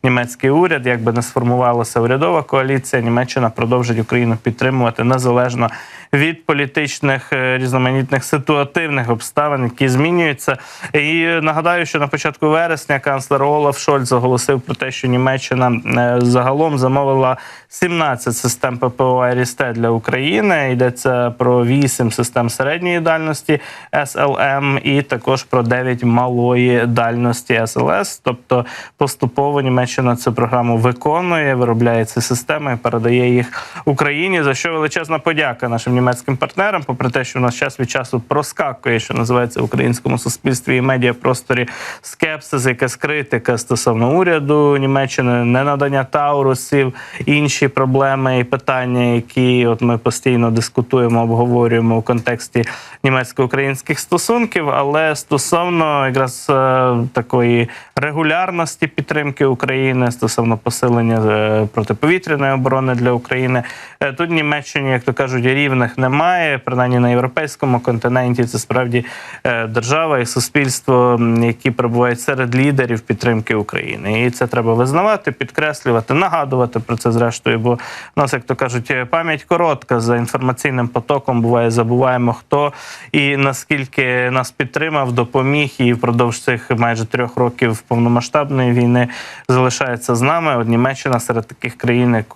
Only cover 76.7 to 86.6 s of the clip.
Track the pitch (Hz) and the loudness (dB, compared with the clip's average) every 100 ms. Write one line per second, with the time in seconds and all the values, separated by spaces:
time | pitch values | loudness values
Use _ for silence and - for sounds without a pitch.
76.7 | 117 113 117 120 117 120 - - 113 117 | -4 -4 -2 0 2 0 -2 -2 0 0
77.7 | 120 - - - - 139 131 - 131 135 | -2 -6 -16 -8 -2 0 -2 -4 -4 -2
78.7 | 120 120 131 123 165 165 147 - 170 170 | -4 -2 -4 0 -2 -2 -4 0 0 2
79.7 | 139 - 120 113 120 117 123 127 120 147 | -2 -2 -2 2 0 0 -2 -2 -2 -2
80.7 | 127 120 120 - 143 139 120 117 120 117 | -2 -2 -4 -2 -2 0 0 2 2 2
81.7 | 117 113 123 131 127 120 117 _ 143 147 | 2 2 2 2 2 0 -2 _ 0 0
82.7 | - - - - 147 143 139 139 131 - | -4 -18 -20 -4 0 0 2 0 -2 -4
83.7 | 147 131 - 127 123 123 131 123 _ 131 | -4 -2 -2 0 0 0 0 -2 _ -4
84.7 | - 160 156 127 120 120 135 131 147 143 | -2 -2 0 0 0 0 0 2 0 -2
85.7 | - 123 117 120 120 120 110 - 117 | 0 2 2 0 2 0 0 -2 -4